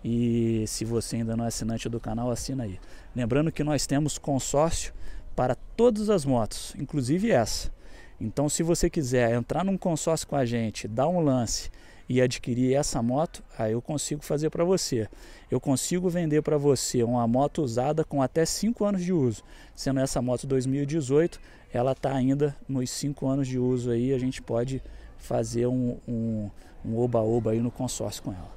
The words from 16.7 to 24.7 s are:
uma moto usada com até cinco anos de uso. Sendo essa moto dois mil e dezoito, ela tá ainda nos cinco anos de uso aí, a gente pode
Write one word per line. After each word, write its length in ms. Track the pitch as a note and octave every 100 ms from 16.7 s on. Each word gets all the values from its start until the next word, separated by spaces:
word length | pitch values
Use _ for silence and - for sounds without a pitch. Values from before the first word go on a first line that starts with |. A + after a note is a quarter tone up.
| C3 - B2+
uma 240 | A2+ B2 A#2
moto 360 | B2 D3 -
usada 420 | C3+ A2+ C3+ D#3
com 180 | D#3 C#3+
até 240 | B2+ E3 D#3+
cinco 380 | - G#3 A#3+
anos 220 | G3+ G3 F3
de 80 |
uso. 280 | F3+ B2+ G#2 - - -
Sendo 280 | - - C3
essa 200 | C3+ D3
moto 240 | B2 A#2+ C#3
dois 200 | C3+ B2+
mil 180 | C#3
e 20 | C#3
dezoito, 540 | D#3+ B2+ C#3 E3+ - - - -
ela 240 | A#2 B2+ C3
tá 180 | C#3
ainda 400 | C#3 B2+ C#3 D3 C#3 -
nos 220 | C3+ B2+
cinco 360 | - C#3+ C#3+ C3
anos 220 | C#3 C3
de 100 | B2+
uso 320 | B2 B2+ B2
aí, 240 | A#2 B2
a 60 | C3+
gente 220 | B2+ C3
pode 420 | - A2+ C3